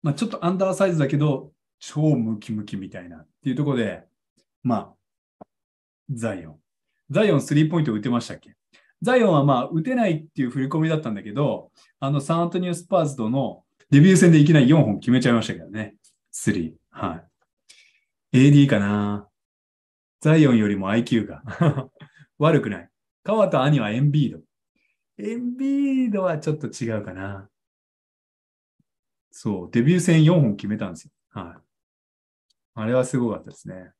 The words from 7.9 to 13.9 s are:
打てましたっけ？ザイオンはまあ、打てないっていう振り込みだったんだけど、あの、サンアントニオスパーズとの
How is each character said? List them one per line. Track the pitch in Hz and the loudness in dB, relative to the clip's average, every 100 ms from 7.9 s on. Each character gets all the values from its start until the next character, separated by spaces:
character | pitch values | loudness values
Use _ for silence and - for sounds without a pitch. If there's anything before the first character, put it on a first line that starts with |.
打 | 107 | -4
て | 120 | -2
ま | 120 | -4
し | - | -6
た | |
っ | 95 | -16
け？ | _ _ _ _ _ _ | _ _ _ _ _ _
ザ | 185 254 | 0 2
イ | |
オ | 214 | 4
ン | |
は | 151 | 2
ま | 143 127 | 2 0
あ、 | 123 | -2
打 | 165 | -6
て | 165 | -4
な | 254 214 | -2 -2
い | |
っ | 156 - | -2 -8
て | - | -6
い | 127 | -4
う | |
振 | 135 | -4
り | 135 | -4
込 | 156 | -2
み | 160 | -2
だ | 160 | -2
っ | |
た | 139 | -4
ん | 101 | -10
だ | |
け | 101 | -8
ど、 | 110 147 - - _ _ _ | -4 -4 -4 -12 _ _ _
あ | 139 | -4
の、 | 143 | -4
サ | 143 165 | -2 -2
ン | |
ア | 170 | -2
ン | |
ト | 175 | -4
ニ | 180 | -6
オ | |
ス | 175 - | -8 -2
パ | 190 | -2
ー | 156 | -2
ズ | 139 | -4
と | 110 | -4
の | 135 120 - _ _ _ | -2 -4 -8 _ _ _